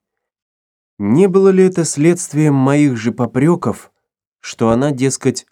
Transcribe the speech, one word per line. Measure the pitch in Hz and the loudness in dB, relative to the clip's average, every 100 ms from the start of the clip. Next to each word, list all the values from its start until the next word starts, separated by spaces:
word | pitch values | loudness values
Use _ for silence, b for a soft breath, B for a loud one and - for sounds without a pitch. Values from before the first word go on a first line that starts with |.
| _ _ _ _ _ _ _ _ _ - | _ _ _ _ _ _ _ _ _ -8
Не | 101 131 196 | 0 2 2
было | 185 190 | 2 2
ли | 185 | 4
это | 185 180 160 | 2 0 -4
следствием | - 160 175 - 147 156 | 0 0 0 -4 -2 0
моих | 135 135 147 147 120 | 2 2 2 2 0
же | 113 | -4
попрёков, | 110 117 127 151 170 113 98 - _ _ _ _ _ | -4 -4 0 0 0 -4 -8 -12 _ _ _ _ _
что | - - 113 | -16 -2 0
она, | 113 143 | 0 0
дескать, | 131 135 - 131 123 - | -2 -4 -2 -4 -4 -8